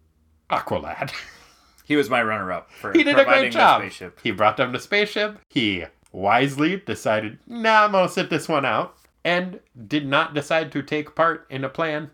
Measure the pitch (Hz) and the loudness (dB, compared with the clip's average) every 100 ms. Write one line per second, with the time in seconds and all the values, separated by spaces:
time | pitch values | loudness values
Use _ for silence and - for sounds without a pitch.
0 | _ _ _ _ - - - 90 78 80 | _ _ _ _ -6 -6 -2 -6 -6 -10
1 | 143 - - - - _ _ _ - 147 | -10 -10 -16 -20 -20 _ _ _ -2 0
2 | 135 123 110 107 92 87 - - - 330 | 2 0 0 -2 -4 -8 -10 -12 0 2
3 | 285 277 262 269 254 302 202 120 98 - | 4 4 6 4 2 4 6 4 0 -10
4 | 92 - 120 98 107 120 123 123 - 208 | -16 -6 -4 2 2 2 -2 -4 -2 -2
5 | 208 214 208 208 _ 135 107 92 76 _ | 0 -2 -4 -6 _ -2 -2 -2 -8 _
6 | _ - 98 120 139 135 160 190 - 113 | _ -4 2 2 2 0 -2 -2 -8 -4
7 | 123 110 107 135 - 233 220 214 208 196 | -2 -2 -2 -10 -14 -2 4 4 6 4
8 | 175 190 - 165 - 151 131 113 180 - | 2 0 -2 -2 0 0 0 0 -4 -10
9 | _ _ 160 175 185 196 _ 123 104 151 | _ _ -2 -2 -4 -10 _ -20 -6 -4
10 | 139 143 160 147 - 160 156 143 - 151 | 0 0 0 -4 -2 -2 -2 -6 -4 -6
11 | 147 - 165 - - 135 135 151 165 151 | -4 0 0 -2 -8 -8 -6 -6 -6 -6
12 | 151 | -8